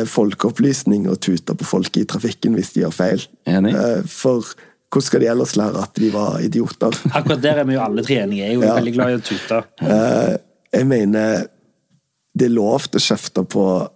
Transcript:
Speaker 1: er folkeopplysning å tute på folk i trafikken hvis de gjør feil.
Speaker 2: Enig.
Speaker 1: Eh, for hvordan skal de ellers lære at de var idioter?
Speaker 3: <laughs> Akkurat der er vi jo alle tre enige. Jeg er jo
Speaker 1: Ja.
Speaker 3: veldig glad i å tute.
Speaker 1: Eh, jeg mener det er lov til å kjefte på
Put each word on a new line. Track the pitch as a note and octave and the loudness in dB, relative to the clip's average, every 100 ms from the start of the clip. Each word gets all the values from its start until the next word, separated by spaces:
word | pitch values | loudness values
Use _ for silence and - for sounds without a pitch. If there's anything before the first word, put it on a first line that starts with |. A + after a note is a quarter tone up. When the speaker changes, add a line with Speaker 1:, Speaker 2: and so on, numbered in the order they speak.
Speaker 1:
er | A2+ | 0
folkeopplysning | - G#2 - A2+ - C#3 C3+ - G#2 G2 | 0 0 0 -2 0 0 2 0 0 0
å | F#2+ | 0
tute | - F2 - - | 0 0 -2 -6
på | - | -2
folk | F#2+ F#2 - | -2 0 -2
i | G#2 | -2
trafikken | G#2 A2+ - A2 A2 | -2 -4 -2 0 0
hvis | F#2+ | -2
de | A2+ F2 | -2 -2
gjør | - | 0
feil. | F2+ G2+ - _ - | 0 0 -6 _ -2
Speaker 2:
Enig. | F#2 G2+ - | 2 2 2
Speaker 1:
Eh, | A#2 A#2 - | 0 -2 -4
for | - C3 B2 - - - _ _ | -2 0 0 -4 -14 -20 _ _
hvordan | C#3+ | -2
skal | C3+ - | 2 2
de | A#2 | 2
ellers | A#2+ B2+ G#2 | 2 0 0
lære | G#2 F2+ | 0 -2
at | F#2+ - | -6 0
de | A2 | 0
var | G#2 G2+ G2+ | 0 -2 -2
idioter? | - A#2 A#2 - A2+ A#2 B2 | -2 -2 -2 0 -2 0 -2
Speaker 3:
<laughs> | - | 0
Akkurat | C3+ C#3+ | 0 0
der | C#3+ D3+ | 0 0
er | C3+ | 0
vi | C3 | 0
jo | |
alle | A2 G#2+ | 0 -2
tre | A#2 B2+ | 0 0
enige. | G2+ G2+ G2+ | 0 -2 0
Jeg | A#2+ | 2
er | |
jo | |
Speaker 1:
Ja. | A2 A#2 | 2 2
Speaker 3:
veldig | A#2+ A#2+ | 0 0
glad | B2+ | 0
i | B2 | -2
å | - | -4
tute. | F#2+ - A2+ - - | -8 -2 -4 -4 -6
Speaker 1:
Eh, | - G#2+ A#2 A#2 A#2 - - _ _ | 0 2 4 2 0 -2 -8 _ _
jeg | B3+ C3 | 0 2
mener | B2 G2+ G#2+ A2 G#2+ - _ _ _ _ _ _ _ _ - | 2 2 2 2 0 -4 _ _ _ _ _ _ _ _ 0
det | B2 | 2
er | |
lov | A#2 G#2 B2 - | 2 2 0 0
til | - | -2
å | |
kjefte | - G#2 - F#2+ | 0 -2 -2 -4
på | F#2 G2+ F#2+ F#2 - | -2 0 2 0 -2